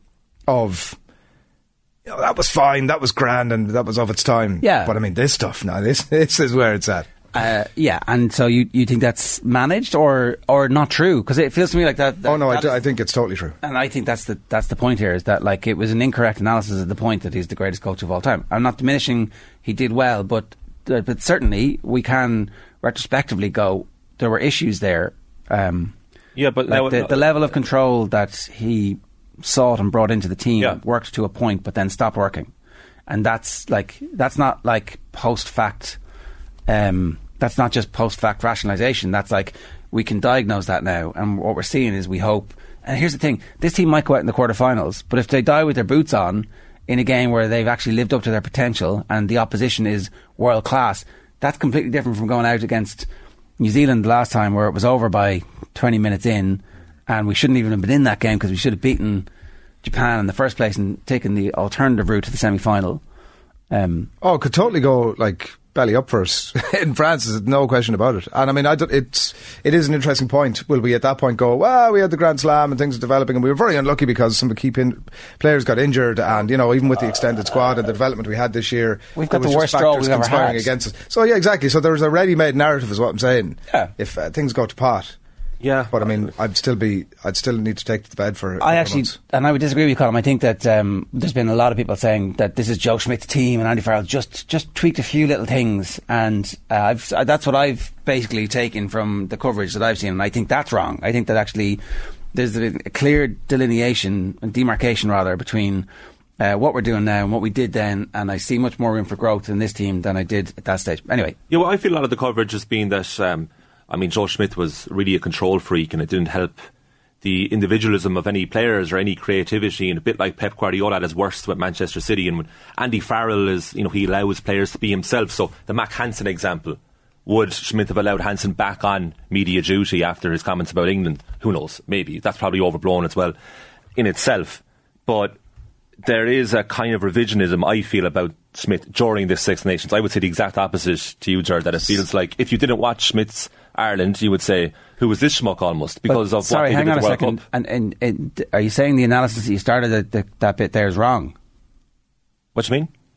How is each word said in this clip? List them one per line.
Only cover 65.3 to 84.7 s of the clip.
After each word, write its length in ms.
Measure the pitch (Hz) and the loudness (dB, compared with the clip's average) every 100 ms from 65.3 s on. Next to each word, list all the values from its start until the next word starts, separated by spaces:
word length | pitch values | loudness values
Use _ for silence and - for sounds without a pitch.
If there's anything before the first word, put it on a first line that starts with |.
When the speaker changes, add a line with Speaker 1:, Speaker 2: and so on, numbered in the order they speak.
| 87 - - _ | -2 -10 -18 _
Speaker 1:
belly 200 | - 120 | 0 2
up 160 | 117 131 | 2 2
for 120 | 113 | 0
us 300 | 90 - - 123 | 0 -2 -4 -4
<laughs> 160 | - 196 | -2 0
in 120 | 160 | 0
France, 300 | 127 156 160 113 | 2 2 2 -2
there's 160 | 110 | -2
no 260 | 104 139 135 | 2 2 4
question 260 | 127 113 | 2 2
about 220 | 104 120 104 | 2 2 0
it. 100 | - | -2
And, 180 | - 135 | 0 2
I 20 | |
mean, 140 | 139 143 | 2 2
I 80 | |
don't, 160 | 160 165 | 2 2
it's, 420 | 139 131 - - - - - | 0 0 -2 -4 -6 -18 -6
it 120 | 123 | 2
is 120 | 170 143 | 4 4
an 80 | |
interesting 320 | 151 139 135 131 | 2 2 0 2
point. 420 | 139 139 107 - | 2 2 0 0
Will 120 | 139 | 2
we 140 | 120 | 2
at 80 | 120 | 2
that 160 | 135 135 | 2 2
point 180 | 131 113 | 0 2
go, 180 | 123 | 2
"Well, 380 | 123 208 254 233 | 4 4 6 6
we 80 | 202 | 6
had 100 | 190 | 4
the 60 | 156 | 4
Grand 240 | 165 143 | 2 2
Slam 320 | 151 147 147 | 4 4 4
and 60 | 143 | 2
things 180 | 143 120 | -2 -2
are 40 | |
developing, 360 | 120 135 135 127 | 2 2 2 2
and 60 | |
we 80 | 127 | 2
were 40 | |
very 220 | 143 226 147 | 2 2 2
unlucky 280 | 139 143 131 | 2 2 2
because 300 | 117 117 110 | 2 2 2
some 140 | 127 | 0
of 60 | 110 | 0
the 40 | |
key 100 | 131 | -2
pin-, 340 | 120 127 - - - - - | 0 0 -2 -8 -18 -20 0
players 260 | 151 147 | 2 4
got 140 | 123 117 | 2 2
injured, 400 | 143 131 120 113 | 2 4 2 2
and, 320 | 92 110 104 | 2 0 2
you 60 | 131 | 2
know, 180 | 120 | 4
even 140 | 127 135 | 4 4
with 120 | 127 | 2
the 80 | 110 | 0
extended 380 | - 123 113 98 | 0 0 -2 -2
squad 320 | 131 127 120 | 0 2 2
and 80 | 110 | -2
the 60 | |
development 340 | 104 131 113 107 | 0 -2 -2 -4
we 80 | 110 | -2
had 160 | 120 | -2
this 180 | 110 110 | -2 -2
year, 260 | 120 113 107 - | 0 0 -2 -6
Speaker 2:
We've 140 | - 156 | -6 0
got 140 | - | 2
Speaker 1:
there 60 | 135 | 4
was 40 | |
Speaker 2:
the 60 | 143 | 4
Speaker 1:
just 120 | 156 | 4
Speaker 2:
worst 80 | 147 | 4
draw 100 | 151 | 4
Speaker 1:
factors 160 | 143 131 | 4 4
Speaker 2:
we've 60 | |
ever 80 | 127 | 2
Speaker 1:
conspiring 320 | 117 139 131 | 4 2 2
Speaker 2:
had. 80 | 117 | 0
Speaker 1:
against 240 | 110 127 - | 0 -2 -4
us." 40 | - - | -8 -4
So, 140 | 233 | 2
yeah, 140 | 226 220 | 4 6
exactly. 320 | 175 196 135 | 4 2 2
So 100 | 156 | 4
there 120 | 160 | 4
was 100 | 156 | 4
a 80 | 151 | 4
ready-made 460 | 160 190 160 156 135 | 4 4 4 4 4
narrative 340 | 147 143 117 | 4 2 0
is 80 | 101 | 0
what 100 | 117 | 0
I'm 80 | 98 | 0
saying. 400 | 127 123 90 - - | 2 2 0 -6 -2
Speaker 2:
Yeah. 160 | - 98 - | -2 0 -4
Speaker 1:
If, 200 | 104 - | -8 -6
uh, 120 | 80 | -6
things 220 | 156 143 | -2 -2
go 140 | 120 | 0
to 80 | 113 | -2